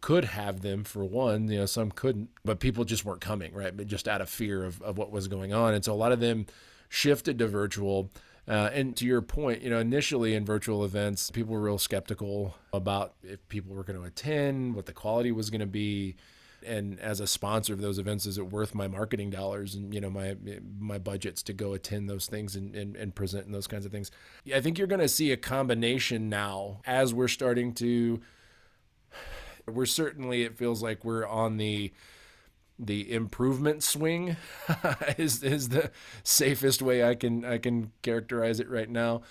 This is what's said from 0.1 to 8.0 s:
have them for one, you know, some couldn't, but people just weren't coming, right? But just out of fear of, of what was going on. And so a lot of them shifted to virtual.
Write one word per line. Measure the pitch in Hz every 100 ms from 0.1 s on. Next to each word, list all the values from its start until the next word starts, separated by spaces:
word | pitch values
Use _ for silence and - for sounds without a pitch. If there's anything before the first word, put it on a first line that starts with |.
| 170
have | 120 107 101 95
them | 98 98
for | 104 104
one, | 95 117 127 107 107
you | 104
know, | 98
some | 120 107
couldn't, | - 131 107 110 -
but | 107 104
people | 127 113
just | 110 110
weren't | 101 90
coming, | - 104 80
right? | 95 95 98
But | 101
just | 101 -
out | 101
of | 92
fear | - 107 98
of, | 92 87
of | 101 98
what | 104
was | 104 95
going | 98 95
on. | 107 113
And | 107
so | 101
a |
lot | 107 117
of | 123
them | 120 113 104 - - - -
shifted | - 143 139 - 120
to | 113
virtual. | 101 101 104 101 98